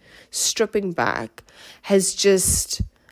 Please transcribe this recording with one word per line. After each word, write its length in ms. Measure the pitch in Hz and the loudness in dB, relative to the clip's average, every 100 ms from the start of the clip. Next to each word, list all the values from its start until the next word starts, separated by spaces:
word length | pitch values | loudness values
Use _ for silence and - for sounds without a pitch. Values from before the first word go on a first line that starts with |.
| _ - - | _ -20 -12
stripping 600 | - - - 214 208 196 | -4 -2 0 -2 -2 -4
back 520 | 170 117 - 220 - - - - - | -2 -2 -2 -8 -14 -20 -20 -20 -14
has 300 | - 196 190 | 0 2 2
just, 680 | - 202 190 180 - - - - - _ | 2 4 4 2 0 -2 -6 -6 -10 _